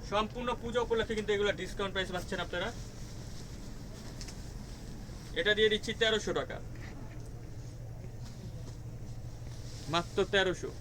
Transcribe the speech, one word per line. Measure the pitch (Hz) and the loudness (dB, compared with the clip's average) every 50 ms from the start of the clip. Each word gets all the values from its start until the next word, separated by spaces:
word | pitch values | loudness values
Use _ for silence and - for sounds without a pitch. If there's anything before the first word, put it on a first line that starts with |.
| - - | -4 2
সম্পূর্ণ | 196 208 220 208 - 240 247 247 247 233 233 | 2 2 2 2 0 -2 0 0 0 0 -2
পূজা | 233 220 247 233 | 0 2 2 4
উপলক্ষে | 226 226 226 220 214 226 214 | 4 4 2 4 2 2 0
কিন্তু | 208 196 208 | 2 2 4
এগুলো | 202 202 208 190 - | 4 6 4 4 2
ডিসকাউন্ট | 185 190 - - 202 196 185 | 0 -4 -2 0 0 0 2
প্রাইস | 196 185 180 - | 0 0 0 0
পাচ্ছেন | 180 175 - 196 180 175 | -4 -2 -2 -2 -2 -2
আপনারা। | - - 175 185 220 240 - - - - - - - - - - - - - - - - - - - - - - - - - - - - - - - - - - - - - - - - - - - - - - - - - - - - 160 | 0 0 0 0 -2 -2 -4 -8 -8 -8 -8 -8 -8 -8 -8 -8 -6 -6 -6 -6 -6 -8 -8 -8 -8 -8 -8 -8 -8 -8 -8 -8 -8 -6 -6 -6 -6 -6 -8 -8 -8 -8 -8 -8 -8 -8 -8 -8 -8 -8 -8 -8 -8 -8 -8 -8 -4 0 2
এটা | 170 202 214 202 | 6 6 8 8
দিয়ে | 220 214 208 | 8 8 8
দিচ্ছি | 208 - - 220 - | 6 2 0 2 4
তেরোশো | 226 220 214 214 - 196 165 143 | 6 6 6 6 4 4 2 2
টাকা, | 131 - 113 - - - - - - - - - - - - - - - - - - - - - - - - - - - - - - - - - - - - - - - - - - - - - - - - - - - - - - - - - - - - - - - - - - - 151 | 0 0 -4 -6 -6 -6 -6 -6 -8 -8 -8 -8 -8 -8 -8 -8 -8 -8 -8 -8 -8 -8 -8 -8 -8 -8 -8 -8 -8 -8 -8 -8 -8 -8 -6 -6 -8 -8 -8 -8 -8 -8 -6 -6 -6 -6 -8 -8 -8 -8 -6 -6 -6 -6 -6 -6 -6 -6 -6 -6 -6 -6 -6 -6 -6 -6 -8 -8 -4 2 2
মাত্র | 170 170 - - - 196 190 - | 2 2 4 4 4 4 6 8
তেরোশো। | 196 190 185 170 - - 131 - - | 6 6 6 4 2 0 -4 -4 -4